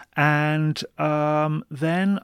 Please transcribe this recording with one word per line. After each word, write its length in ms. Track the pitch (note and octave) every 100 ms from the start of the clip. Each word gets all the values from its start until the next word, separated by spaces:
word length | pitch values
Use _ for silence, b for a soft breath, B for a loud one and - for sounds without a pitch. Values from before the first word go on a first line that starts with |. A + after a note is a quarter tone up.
| B -
And, 680 | D3 D3 D3+ D#3 D#3 - - -
um, 640 | D3+ D3+ D3+ D3+ D3+ D#3 -
then 480 | C#3+ D#3+ F3 G3 G3+